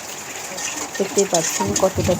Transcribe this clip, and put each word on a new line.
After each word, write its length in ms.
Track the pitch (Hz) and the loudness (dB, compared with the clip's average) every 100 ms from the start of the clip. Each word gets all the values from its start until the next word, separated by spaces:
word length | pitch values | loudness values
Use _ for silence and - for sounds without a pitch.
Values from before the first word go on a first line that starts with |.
| - - - - - - - - - - | -10 -10 -10 -10 -10 -6 -6 -6 -6 -2
দেখতেই 280 | 196 - 196 | 0 2 4
পাচ্ছেন 420 | 170 160 - 196 - | 4 2 0 0 4
কতটা 340 | 190 190 185 175 | 2 4 2 2